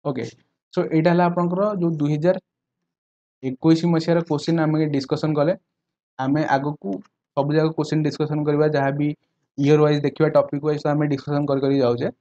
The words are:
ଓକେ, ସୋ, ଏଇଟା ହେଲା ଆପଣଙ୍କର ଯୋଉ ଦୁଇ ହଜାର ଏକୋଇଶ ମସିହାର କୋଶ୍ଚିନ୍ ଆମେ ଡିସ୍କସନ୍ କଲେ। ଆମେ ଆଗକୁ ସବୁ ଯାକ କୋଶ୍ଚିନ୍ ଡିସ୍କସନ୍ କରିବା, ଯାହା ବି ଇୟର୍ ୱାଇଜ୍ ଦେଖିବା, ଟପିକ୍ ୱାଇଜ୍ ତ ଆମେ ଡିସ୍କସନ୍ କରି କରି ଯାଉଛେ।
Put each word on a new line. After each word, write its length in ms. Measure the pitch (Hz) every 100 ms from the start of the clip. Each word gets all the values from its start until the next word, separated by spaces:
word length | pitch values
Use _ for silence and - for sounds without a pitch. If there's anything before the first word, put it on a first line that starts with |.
| 151
ଓକେ, 200 | 127 117 - _ _ _
ସୋ, 100 | - 175
ଏଇଟା 260 | 160 160
ହେଲା 140 | 170 175
ଆପଣଙ୍କର 420 | 175 175 180 208 202
ଯୋଉ 160 | 170 160
ଦୁଇ 180 | 147
ହଜାର 280 | 151 165 185 _ _ _ _ _ _ _ _ _ _
ଏକୋଇଶ 440 | 131 127 160 160 170
ମସିହାର 360 | 165 165 170
କୋଶ୍ଚିନ୍ 360 | 165 147 - 165
ଆମେ 260 | 156 156 156
ଡିସ୍କସନ୍ 480 | 139 135 147 156 151
କଲେ। 200 | 147 202 _ _ _ _ _ -
ଆମେ 220 | 131 147 156
ଆଗକୁ 460 | 135 143 151 196 196 - _ _ -
ସବୁ 160 | 143
ଯାକ 200 | 156 160
କୋଶ୍ଚିନ୍ 300 | 160 151 156
ଡିସ୍କସନ୍ 420 | 151 147 151 151 147
କରିବା, 220 | 147 151
ଯାହା 240 | 147 139
ବି 160 | 143 147 151 _ _ _ -
ଇୟର୍ 240 | 143 151
ୱାଇଜ୍ 200 | 151 147
ଦେଖିବା, 280 | 147 - 156
ଟପିକ୍ 340 | 151 143 143
ୱାଇଜ୍ 200 | 151 147
ତ 40 | 151
ଆମେ 180 | 147 151
ଡିସ୍କସନ୍ 400 | 135 147 143 143
କରି 140 | 135
କରି 160 | 139 139
ଯାଉଛେ। 340 | 123 120 180 -